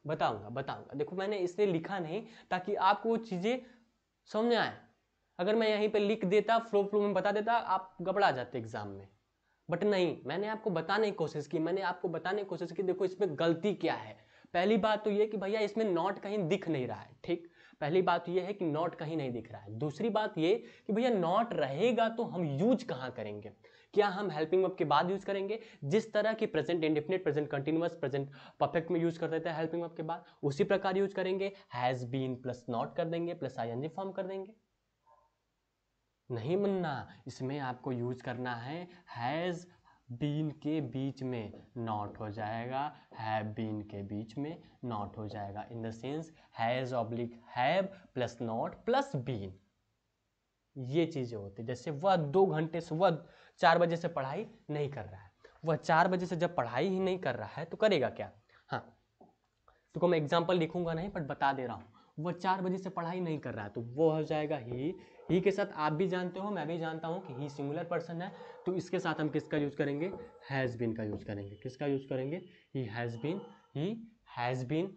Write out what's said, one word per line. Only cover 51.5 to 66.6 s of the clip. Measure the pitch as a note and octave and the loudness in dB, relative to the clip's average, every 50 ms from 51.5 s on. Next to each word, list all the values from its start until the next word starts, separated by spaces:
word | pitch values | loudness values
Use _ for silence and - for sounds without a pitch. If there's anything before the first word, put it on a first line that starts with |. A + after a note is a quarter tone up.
| - - | -10 -8
हैं। | A2+ | -6
जैसे | A#2+ B2+ - - E3 | -6 -6 -6 -4 -6
वह | D3+ C#3 E3 G3 F#3+ | -6 2 4 4 6
दो | F3 D3+ C#3+ C#3+ F#3+ G3 | 6 4 4 6 6 6
घंटे | F#3 D3+ D#3 E3 D#3+ E3 E3+ | 8 6 2 0 0 -2 -6
से, | D#3+ - D#3 | -4 -2 2
वह | D#3+ G3 F#3 E3 D3+ - - - - - - _ - | 4 4 4 4 2 -4 -14 -20 -20 -20 -20 _ 6
चार | - E3+ E3 F3 | 8 8 8 8
बजे | F3 E3 E3+ | 6 4 4
से | E3 F3 E3+ | 0 -2 -2
पढ़ाई | E3+ D3 C3 C3 C#3+ F#3 A3+ A3+ - - _ - | -2 -2 -4 -2 -4 -4 -6 -8 -12 -18 _ -6
नहीं | D3 D3 D3 C3 | -2 -2 -2 -2
कर | C#3 B2 G2+ | -4 -8 -10
रहा | G2 F#2+ - | -10 -14 -16
है, | - - _ _ - - - - - | -18 -20 _ _ -20 -20 -20 -6 0
वह | D#3+ D#3 | 0 0
चार | - - - E3 D#3+ F3 F#3+ | 0 4 4 6 6 6 6
बजे | F#3 F#3 F#3 | 4 2 0
से | E3+ F#3 | -2 0
जब | D#3+ F3 E3+ F3 | 0 0 0 2
पढ़ाई | - B2 A#2 A#2 B2+ D#3+ G3 | 0 -2 0 0 0 2 2
ही | F#3+ F#3 | 2 2
नहीं | F#3+ F3+ F#3+ F3+ | 2 0 0 0
कर | F#3 A#3 - | 0 -2 -2
रहा | - G#2+ - | -2 -6 -8
है | - D3 D#3+ | -8 -10 -8
तो | - - | -8 0
करेगा | - G#3+ G#3+ G3 D3 B2 G#2+ | 2 4 6 6 4 4 0
क्या? | - G2 G#2 G2 - - _ _ _ - _ | -2 -6 -10 -10 -12 -20 _ _ _ -20 _
हाँ, | _ C#3+ A2+ - - - _ _ _ _ _ - - _ _ _ _ _ _ _ - _ _ _ _ - | _ -6 -6 -6 -10 -20 _ _ _ _ _ -20 -20 _ _ _ _ _ _ _ -20 _ _ _ _ -2
तुमको | D#3+ F3 F3 | 2 4 6
मैं | F3 D#3+ | 6 4
एग्जांपल | D3+ C3+ F3 E3+ E3+ E3+ F#3 F3+ | 4 4 4 4 4 4 4 4
लिखूंगा | D#3+ D#3 - F3+ F3 E3 E3 | 2 0 0 -2 -2 0 -2
नहीं, | D#3+ F3 G3+ | -2 -4 -4
but | - F#3 | -6 -6
बता | D3+ C3+ C#3+ - D3 C#3 | -6 -6 -2 2 2 2
दे | C3+ C3 B2+ | 2 2 -2
रहा | A#2+ A2 | -4 -6
हूँ, | G2+ - - _ - - _ _ - | -8 -10 -18 _ -20 -20 _ _ -4
वह | D3+ F3 | -4 -4
चार | E3+ F3 - F#3+ F#3 F#3+ | -4 0 0 0 0 2
बजे | F3+ F#3 F#3 F#3+ | 0 -2 -2 -2
से | F#3+ F#3+ | -4 -6
पढ़ाई | F#3 - E3+ E3 F3+ F#3 | -6 -4 -4 -4 -2 -2
नहीं | F3+ E3 D#3 C3+ | -2 -2 -2 -2
कर | - B2+ A2+ | -4 -6 -6
रहा | G#2+ G#2 | -6 -8
है | G#2 | -6
तो | - A#2+ | -6 -8
वो | A#2 A#2+ B2 C#3+ E3 D#3+ | -8 -6 0 4 4 4
हो | D#3 D#3+ | 6 4
जाएगा | D#3 - D#3+ D3+ D3+ D3 D#3 C#3 | 0 0 0 0 0 -2 -2 -4
he | A#2+ A#2+ B2 B2 C3+ E3 F#3 - - - - - - - | -4 -6 -6 -4 -2 -4 -4 -6 -14 -20 -20 -18 -2 2
ही | D#3 F#3+ | 2 4
के | F#3 G3+ | 4 4
साथ | F#3+ G3+ G3+ F#3+ - | 2 2 -2 -2 0
आप | C#3+ D3+ D3+ | 0 0 0
भी | D#3 D3+ G3 F3+ | 2 2 2 2
जानते | F3+ F#3 F3+ F3+ F3 F#3+ | 2 0 -2 -4 -4 -6
हो, | G3 G#3 | -6 -4
मैं | G#3 F3 | -4 -4